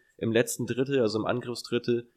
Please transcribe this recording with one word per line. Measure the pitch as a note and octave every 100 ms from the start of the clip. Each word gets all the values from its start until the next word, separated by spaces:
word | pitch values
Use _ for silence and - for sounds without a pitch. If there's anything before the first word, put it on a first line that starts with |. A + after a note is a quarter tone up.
| _ -
im | A2+
letzten | A2+ A#2+ - A#2+
Drittel, | A#2 C3+ C3+
also | A2 G#2+
im | F#2+
Angriffsdrittel, | A#2+ A#2 A#2 - A#2+ A#2+ A#2+ -